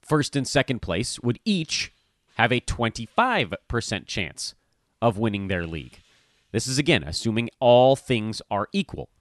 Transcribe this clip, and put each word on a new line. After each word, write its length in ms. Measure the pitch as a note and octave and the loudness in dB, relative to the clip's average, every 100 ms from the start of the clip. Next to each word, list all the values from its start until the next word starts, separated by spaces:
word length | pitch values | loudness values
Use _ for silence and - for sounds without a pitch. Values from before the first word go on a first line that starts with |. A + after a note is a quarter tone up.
First 340 | - D3+ C3+ C#3 | 0 0 0 -2
and 120 | C3+ | 0
second 340 | C#3+ C3 A#2+ | 0 0 -4
place 380 | - E2+ A#2+ - | -2 -2 -2 -2
would 200 | A#2+ A#2 - | -2 -2 0
each 480 | G3 D#3+ - - _ _ _ _ - | -2 -2 -4 -6 _ _ _ _ 0
have 160 | A#2 | 2
a 80 | B2 | 2
twenty-five 920 | - - A#2 - A#2 - B3 A3 A2+ - _ | -2 -2 -2 -2 -4 0 2 2 -2 -6 _
percent 400 | A#2+ - G2+ - | -4 -2 -6 -6
chance 480 | - D#2 - - - _ _ _ _ | -6 -6 -8 -12 -14 _ _ _ _
of 160 | A#2 G2+ | 0 2
winning 300 | A2+ G2+ G2 | -2 -2 -2
their 180 | F#2+ E2+ | -4 -4
league. 340 | D#2+ B1 - _ _ _ _ _ | -8 -10 -20 _ _ _ _ _
This 140 | G#2+ C3 | -4 -2
is, 140 | C3 | 0
again, 240 | D#3 B2+ | 2 2
assuming 480 | D2 F2 A#2 A2 A#2 _ | 0 -4 -2 -2 -4 _
all 360 | B2 A#2+ B2+ C3+ | 6 8 8 4
things 460 | - A#2+ G#2+ G#2+ - | 0 -2 -2 -8 -4
are 200 | G2+ G2+ | -4 -2
equal. 380 | G2 - - B1+ _ | -4 -4 -8 -12 _